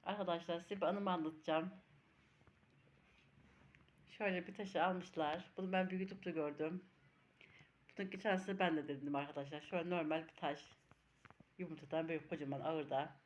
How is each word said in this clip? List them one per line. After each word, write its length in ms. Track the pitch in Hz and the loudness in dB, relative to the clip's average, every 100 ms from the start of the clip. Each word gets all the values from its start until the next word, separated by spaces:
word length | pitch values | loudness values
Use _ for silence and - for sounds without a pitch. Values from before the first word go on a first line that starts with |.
Arkadaşlar, 560 | - 202 180 170 175 170 | -2 -2 0 0 0 -4
size 160 | 180 202 | -2 0
bir 60 | |
anımı 280 | 160 202 196 | 2 2 2
anlatacağım. 640 | 180 160 160 - 160 185 - - - - - - - - _ _ - - - - - - - - - - - - - - | 2 0 -4 2 2 2 -8 -20 -20 -20 -20 -20 -20 -20 _ _ -20 -20 -20 -20 -20 -20 -20 -20 -20 -20 -20 -20 -20 -20
Şöyle 380 | - 208 185 180 | -2 2 2 -2
bir 80 | |
taşı 300 | 190 202 180 | -8 -2 4
almışlar. 600 | 180 185 - 165 151 165 - - | 4 4 -2 0 0 0 -4 -6
Bunu 160 | 190 | 2
ben 180 | 185 185 | 2 4
bir 100 | 185 | 0
YouTube'da 300 | 190 190 180 | -2 -4 -4
gördüm. 540 | 160 147 151 156 180 - _ - _ _ _ - - - _ - - | 0 0 0 -2 -2 -8 _ -20 _ _ _ -20 -20 -20 _ -16 -6
Bunu 120 | 190 | -6
geçen 260 | 190 220 190 | -2 2 2
sene 220 | 190 190 | 2 2
ben 180 | 180 160 | 4 4
de 120 | 143 | 0
denedim 260 | 143 143 | -4 0
arkadaşlar. 460 | 143 143 143 139 151 | 0 -2 -4 -6 -6
Şöyle 300 | - 180 170 | -2 -2 0
normal 380 | 180 151 160 160 | 0 2 0 -2
bir 60 | |
taş. 260 | - 151 147 - - _ - _ _ - - - - | -4 -2 -2 -10 -20 _ -20 _ _ -20 -20 -20 -8
Yumurtadan 500 | 180 156 143 160 165 | -8 -8 -2 -2 0
böyle 180 | 160 147 | -2 -4
kocaman, 340 | 160 139 139 | -6 -2 -2
ağır 300 | 147 160 143 | 0 0 0
da. 260 | 135 151 - | 0 0 -6